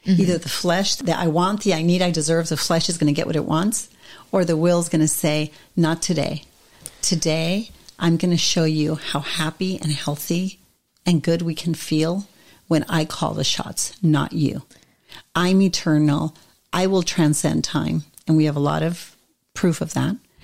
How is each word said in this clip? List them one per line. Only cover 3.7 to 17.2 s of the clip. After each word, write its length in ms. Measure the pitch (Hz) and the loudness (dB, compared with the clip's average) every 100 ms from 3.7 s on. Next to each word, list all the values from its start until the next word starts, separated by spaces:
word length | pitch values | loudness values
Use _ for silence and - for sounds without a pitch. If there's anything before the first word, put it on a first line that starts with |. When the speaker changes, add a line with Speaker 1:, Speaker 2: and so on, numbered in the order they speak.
| - - _ - - - | -2 -6 _ -20 -20 -4
Speaker 2:
or 140 | 190 | 0
the 120 | 175 160 | 2 2
will's 320 | 175 175 170 | 2 2 2
gonna 180 | 160 156 | 2 2
say, 440 | - 156 151 151 - - - | 2 0 0 -2 -8 -6 0
"Not 240 | 160 165 | 0 0
today. 420 | - 160 - 151 - _ _ _ - - | -2 -2 -2 -6 -12 _ _ _ -20 -6
Today, 680 | - 165 160 160 165 196 226 - - - | -4 -2 0 0 0 -2 -6 -14 -20 -2
I'm 180 | 170 165 | 0 2
gonna 200 | 180 170 | 2 0
show 280 | - 180 | 0 0
you 300 | 160 156 151 151 | 2 2 0 -2
how 240 | - 147 | -4 -6
happy 580 | - - 160 - 185 185 | -4 -4 -4 -4 -6 -4
and 120 | 151 | -4
healthy 640 | 143 - 147 - 175 190 - _ _ _ _ | -4 -4 -6 -4 -2 -4 -8 _ _ _ _
and 180 | - 165 | 0 2
good 200 | 165 170 | 2 0
we 120 | 165 | -2
can 200 | 156 170 | -4 -4
feel 520 | 160 - 156 160 190 - _ _ - - | -4 -2 0 0 -2 -8 _ _ -12 -2
when 160 | 160 - | -2 0
I 160 | 165 | -2
call 300 | 156 - 160 | -2 -4 -4
the 100 | - | -2
shots, 480 | 147 - - - - - | -2 -4 -6 -6 -8 -2
not 300 | 165 147 143 | 2 2 0
you. 300 | 170 143 143 - - _ _ _ - - | -2 -2 -4 -12 -20 _ _ _ -20 -6
I'm 260 | 165 180 190 | 0 2 4
eternal. 720 | 190 - 170 151 151 143 151 - _ _ - | 4 2 2 4 4 2 -2 -8 _ _ -6
I 140 | 175 190 | -2 0
will 160 | 190 | 0
transcend 600 | 175 - | 0 2